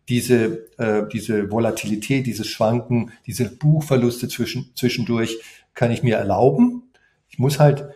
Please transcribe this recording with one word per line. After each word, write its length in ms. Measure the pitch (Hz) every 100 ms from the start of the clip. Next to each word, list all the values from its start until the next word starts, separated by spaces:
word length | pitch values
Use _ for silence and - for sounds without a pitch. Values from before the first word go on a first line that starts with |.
| -
diese, 580 | 120 123 120 110 113 - -
äh, 260 | 110 104 107
diese 400 | 110 110 107 101
Volatilität, 720 | 110 113 - 104 107 - 139 127
dieses 220 | 101 104
Schwanken, 640 | - 110 120 120 120 - - -
diese 220 | 101 110
Buchverluste 800 | - 151 156 147 131 120 120 123
zwischen-, 460 | - 110 127 -
zwischendurch 640 | - 123 - 107 117 110 113 - - _
kann 180 | - 120
ich 100 | -
mir 140 | 120 107
erlauben. 640 | 98 95 131 151 247 247 - _ _ _ _
Ich 100 | -
muss 220 | 135 147
halt 280 | 147 143 -